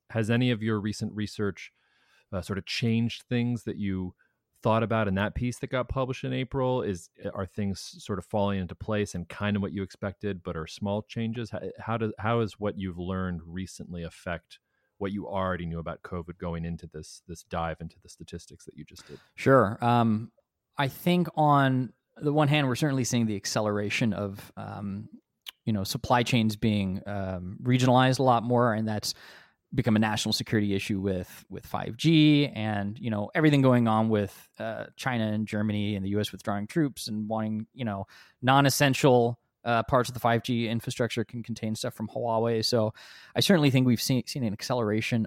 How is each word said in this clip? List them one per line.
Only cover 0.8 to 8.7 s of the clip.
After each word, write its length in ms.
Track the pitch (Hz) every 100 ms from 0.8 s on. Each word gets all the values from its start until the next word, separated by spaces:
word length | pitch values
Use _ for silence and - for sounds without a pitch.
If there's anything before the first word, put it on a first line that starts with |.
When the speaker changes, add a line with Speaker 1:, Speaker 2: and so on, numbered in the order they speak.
Speaker 1:
recent 320 | 107 - 110
research, 600 | 104 104 - 101 - - _ _ _ _ _ _
uh, 80 | 95
sort 180 | 87 98
of 80 | -
changed 580 | - 117 113 117 - -
things 360 | 120 120 120
that 120 | - -
you 380 | 101 95 90 - _ _ _ _
thought 220 | 117 110
about 240 | 110 113 101
in 80 |
that 220 | 95 104 -
piece 240 | 123 120
that 100 | 131
got 180 | 127 123
published 360 | 139 127 131
in 80 | 135
April? 500 | 127 127 139 127 127
Is, 280 | 104 87 - _ 98
are 140 | - 95
things 480 | - 101 95 - 175
sort 140 | - 95
of 60 |
falling 340 | - 107 101 98
into 160 | 90